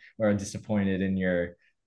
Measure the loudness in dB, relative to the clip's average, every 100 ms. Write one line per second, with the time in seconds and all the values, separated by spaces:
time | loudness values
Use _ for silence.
0 | -14 -2 0 2 -2 -8 -2 0 0 0
1 | 0 0 0 0 -2 -8 _ _